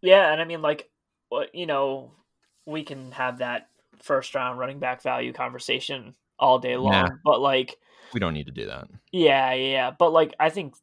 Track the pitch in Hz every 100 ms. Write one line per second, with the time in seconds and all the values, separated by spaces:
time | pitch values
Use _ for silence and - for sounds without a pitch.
0 | 185 190 175 156 165 165 156 151 - _
1 | _ _ _ 123 151 170 170 139 139 135
2 | 127 _ _ _ _ _ - 156 151 135
3 | 131 127 127 123 123 120 - _ _ _
4 | - 135 131 135 127 123 127 139 135 127
5 | 135 127 123 123 123 123 - 127 - 135
6 | 117 - _ _ 113 127 127 123 131 98
7 | 90 - 151 123 139 135 127 - _ _
8 | - 120 92 76 71 65 50 62 - -
9 | _ 185 160 135 131 131 135 131 127 139
10 | 156 160 156 - 156 180 151 -